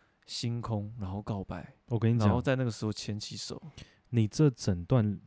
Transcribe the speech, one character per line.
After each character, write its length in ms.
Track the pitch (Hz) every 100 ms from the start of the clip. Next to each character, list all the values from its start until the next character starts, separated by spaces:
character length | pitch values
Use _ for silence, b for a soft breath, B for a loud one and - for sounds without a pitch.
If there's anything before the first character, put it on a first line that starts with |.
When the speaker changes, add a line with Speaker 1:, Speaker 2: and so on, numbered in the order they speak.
| _ _ -
Speaker 1:
星 360 | - 120 117
空， 320 | 113 107 104 117
然 120 | 95
后 100 | 98
告 220 | 104 104
白， 320 | 92 90 - _ -
Speaker 2:
我 120 | 117
跟 160 | 110 117
你 20 |
讲， 120 | 104
Speaker 1:
然 40 |
后 80 | 120
在 140 | 123 131
那 80 |
个 80 | 127
时 140 | 107 110
候 80 |
牵 260 | 104 - 104
起 160 | - 107
手。 260 | - 120 156 B B B B
Speaker 2:
你 140 | 120 107
这 240 | - 151
整 360 | 127 - 87 85
段， 340 | 131 107 98